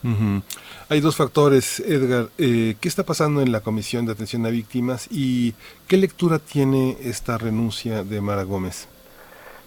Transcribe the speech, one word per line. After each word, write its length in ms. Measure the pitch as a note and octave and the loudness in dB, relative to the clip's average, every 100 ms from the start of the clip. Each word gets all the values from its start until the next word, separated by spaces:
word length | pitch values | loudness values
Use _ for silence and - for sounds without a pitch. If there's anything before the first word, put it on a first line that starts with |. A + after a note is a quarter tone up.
Ujú. 380 | B2 G#2+ G#2+ G2+ - - - - - | -2 0 0 0 -4 -14 -16 -16 -2
Hay 100 | D#3 | 2
dos 160 | D#3 D3 | 2 0
factores, 640 | C#3 - D3 C3+ - - | 0 4 6 6 2 -4
Edgar. 480 | A#3 D3+ C3 B2 A2+ - | -2 0 2 0 0 0
Eh, 400 | C#3+ A#2 A2+ A2 | 2 2 2 -2
¿qué 80 | F3 | -4
está 160 | F3 | -4
pasando 380 | F3+ E3 D3+ D3 | -4 0 0 2
en 120 | C3 | 2
la 100 | A2 | 0
Comisión 420 | G#2+ A2 G2+ A#2+ | -2 -4 -2 -4
de 80 | A#2 | -2
Atención 320 | G#2+ A2 A#2+ | -4 -6 -4
a 60 | A2+ | -2
Víctimas 580 | A#2 G#2+ B2+ B2 B2+ - | -2 -4 -4 -2 -4 -6
y 440 | F#3+ C3 B2 A#2+ G#2+ - - - | -4 0 2 0 -2 -14 -14 2
qué 80 | F#3+ | 2
lectura 420 | F#3+ - F3 D#3+ | 2 2 2 0
tiene 600 | - D3 C3+ C3+ C3 B2+ | -2 0 2 4 2 -2
esta 360 | B2 A2 - A#2 | -6 -6 -4 -4
renuncia 640 | A2+ A2 A#2 - A#2 A2 | -2 0 -2 -4 -4 -4
de 160 | G2 G#2 | -4 -4
Mara 220 | G2+ G2+ | -2 -2
Gómez? 440 | F#2+ G2 F#2 - - - - - - - - - | -2 -4 -4 -8 -16 -20 -20 -20 -20 -20 -20 -20